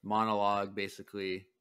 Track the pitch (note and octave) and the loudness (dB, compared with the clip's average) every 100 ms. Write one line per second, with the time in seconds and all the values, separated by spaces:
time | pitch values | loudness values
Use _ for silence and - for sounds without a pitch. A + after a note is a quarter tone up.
0 | G2+ G#2+ A2 G#2+ G2+ G2+ G2 G2 G2 - | -2 2 2 4 4 2 0 -4 -6 -6
1 | G2 G2+ F#2+ F#2 F#2+ _ | -12 -6 -4 -4 -8 _